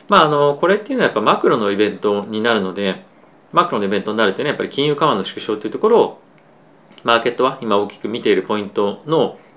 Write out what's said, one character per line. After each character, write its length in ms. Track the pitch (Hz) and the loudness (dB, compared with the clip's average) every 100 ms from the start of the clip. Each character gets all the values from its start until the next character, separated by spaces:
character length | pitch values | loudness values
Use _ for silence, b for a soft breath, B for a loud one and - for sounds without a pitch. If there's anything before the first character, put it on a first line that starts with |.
| - | 2
ま 140 | 202 | 4
あ、 20 | |
あ 40 | 156 | 4
の、 260 | 147 147 | 4 2
こ 120 | 143 175 | 2 2
れ 80 | 214 | 0
っ 20 | |
て 140 | - | -2
い 40 | 254 | -2
う 20 | |
の 40 | |
は 60 | 147 | 0
や 20 | |
っ 40 | |
ぱ 60 | - | 0
マ 160 | 113 202 | 0 2
ク 120 | - | 2
ロ 100 | 135 | 2
の 120 | 101 | 0
イ 60 | 101 | 0
ベ 120 | 107 | 0
ン 100 | 95 | 0
ト 260 | 104 101 | -2 -2
に 160 | 101 110 | -4 -2
な 140 | 117 | 0
る 60 | 110 | 0
の 120 | 95 | 0
で、 320 | 92 98 90 - _ - _ _ | -2 -4 -4 -10 _ -20 _ _
マ 140 | 165 165 | 0 0
ク 60 | |
ロ 60 | 120 | -2
の 60 | |
イ 40 | 98 | -2
ベ 100 | 101 | -2
ン 40 | |
ト 100 | 101 | -2
に 60 | 107 | 0
な 80 | 107 | 0
る 80 | |
と 60 | 95 | 0
い 20 | |
う 20 | |
の 40 | 143 | -4
は 40 | |
や 20 | |
っ 20 | 123 | -4
ぱ 40 | |
り 40 | 98 | -6
金 180 | - 147 | -2 -2
融 100 | 143 | 0
緩 120 | 156 | 0
和 60 | |
の 100 | 107 | 0
縮 160 | 95 - | -4 -8
小 160 | - 104 | -6 -6
と 100 | 107 | -6
い 20 | |
う 20 | |
と 80 | - | -2
こ 100 | 214 | 2
ろ 120 | 226 | 4
を、 200 | 95 - _ _ _ _ _ _ _ - | 2 -2 _ _ _ _ _ _ _ -6
マ 100 | 120 | 2
ー 80 | 117 | 2
ケ 60 | 120 | 2
ッ 40 | |
ト 100 | 120 | 0
は 140 | 131 151 | -2 -2
今 180 | 113 101 | -2 0
大 100 | 101 | -2
き 100 | - | -6
く 100 | 101 | -10
見 120 | 117 | -2
て 100 | 113 | 2
い 60 | 95 | 2
る 60 | |
ポ 160 | 92 107 | 0 -4
イ 40 | |
ン 80 | 98 | -4
ト 320 | 110 101 98 147 | -4 -4 -4 -2
の 320 | 156 98 B B | 0 0 B B